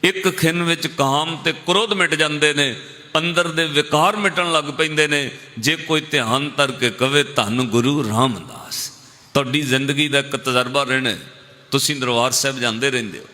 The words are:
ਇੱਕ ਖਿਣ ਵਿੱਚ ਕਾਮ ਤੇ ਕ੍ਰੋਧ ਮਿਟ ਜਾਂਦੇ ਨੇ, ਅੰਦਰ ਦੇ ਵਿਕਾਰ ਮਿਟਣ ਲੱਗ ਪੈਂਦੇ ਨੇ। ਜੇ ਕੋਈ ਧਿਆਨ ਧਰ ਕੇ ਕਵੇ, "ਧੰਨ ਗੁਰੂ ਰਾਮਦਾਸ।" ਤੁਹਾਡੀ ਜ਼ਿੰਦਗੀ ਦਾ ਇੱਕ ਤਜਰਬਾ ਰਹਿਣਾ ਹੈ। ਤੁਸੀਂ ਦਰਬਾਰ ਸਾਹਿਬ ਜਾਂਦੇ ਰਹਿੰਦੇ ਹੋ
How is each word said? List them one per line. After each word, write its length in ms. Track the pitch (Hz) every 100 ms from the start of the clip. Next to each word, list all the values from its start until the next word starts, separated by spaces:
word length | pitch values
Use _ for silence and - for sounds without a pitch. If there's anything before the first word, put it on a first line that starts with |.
ਇੱਕ 260 | 175 190 185
ਖਿਣ 340 | - 160 170
ਵਿੱਚ 240 | 170 165 160
ਕਾਮ 500 | - 135 143 160 165
ਤੇ 80 | 165
ਕ੍ਰੋਧ 400 | 156 - 185 220
ਮਿਟ 220 | 202 175
ਜਾਂਦੇ 400 | 151 156 151 151
ਨੇ, 220 | 147 143 113 - - - 160
ਅੰਦਰ 300 | 165 170 170
ਦੇ 160 | 160
ਵਿਕਾਰ 520 | 160 147 143 151 175 208
ਮਿਟਣ 360 | 196 165 175
ਲੱਗ 120 | 165
ਪੈਂਦੇ 440 | 147 135 160 151 151
ਨੇ। 220 | 147 135 - - -
ਜੇ 180 | 113 156
ਕੋਈ 240 | 156 156
ਧਿਆਨ 500 | 151 147 113 127 147 131
ਧਰ 160 | 139
ਕੇ 180 | 123 123
ਕਵੇ, 320 | - 131 143
"ਧੰਨ 400 | 139 143 104 120
ਗੁਰੂ 460 | 127 117 123 147 117
ਰਾਮਦਾਸ।" 840 | 110 131 101 80 - - - - - - - -
ਤੁਹਾਡੀ 260 | - 131 143
ਜ਼ਿੰਦਗੀ 480 | 143 131 139 143 151
ਦਾ 100 | 139
ਇੱਕ 180 | 135 131
ਤਜਰਬਾ 460 | 131 123 123 135
ਰਹਿਣਾ 280 | 135 131 127
ਹੈ। 80 | 98 - - - - -
ਤੁਸੀਂ 260 | 143 - 147
ਦਰਬਾਰ 340 | 127 120 123
ਸਾਹਿਬ 280 | 120 139 131
ਜਾਂਦੇ 320 | 120 110 139
ਰਹਿੰਦੇ 280 | 127 110 -
ਹੋ 60 | -